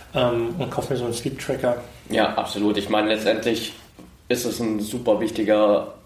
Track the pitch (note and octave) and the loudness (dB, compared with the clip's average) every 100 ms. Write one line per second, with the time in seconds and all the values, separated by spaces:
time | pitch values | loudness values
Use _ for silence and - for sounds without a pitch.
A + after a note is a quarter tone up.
0 | - C#3+ B2 A#2 A#2 - C3 - - B2+ | -6 0 0 0 -2 -4 -6 -4 -2 -2
1 | A#2+ A2+ C3+ C3+ - B2+ B2 A#2+ - - | -2 -4 -6 -6 -6 -2 0 -2 -6 -16
2 | - A2 G#2+ A2 - G2+ G#2 G#2 G#2 A2 | -4 0 2 0 -4 0 0 0 2 2
3 | G#2+ A2 A2 A2+ A#2+ A2 - - - - | 2 2 2 0 0 -2 -4 -12 -20 -20
4 | - - - A#2+ B2 G#2+ A2+ G#2+ G#2+ B2 | -20 -10 -4 -2 -2 -2 -2 -2 -4 -2
5 | A#2 G#2+ A2 - G#2 G#2+ G#2+ G#2 - - | 2 2 2 0 2 4 6 4 0 -12